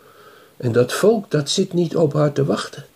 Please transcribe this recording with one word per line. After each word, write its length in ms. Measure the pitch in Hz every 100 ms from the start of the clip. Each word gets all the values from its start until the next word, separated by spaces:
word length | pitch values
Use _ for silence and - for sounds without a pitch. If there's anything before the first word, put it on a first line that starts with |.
| - - - - - -
En 160 | 123
dat 200 | 117 123
volk, 380 | - 196 226 -
dat 200 | 151 143
zit 220 | - 190
niet 240 | 175 170 -
op 160 | 156
haar 200 | 151 151
te 120 | 143
wachten. 400 | 147 208 - - -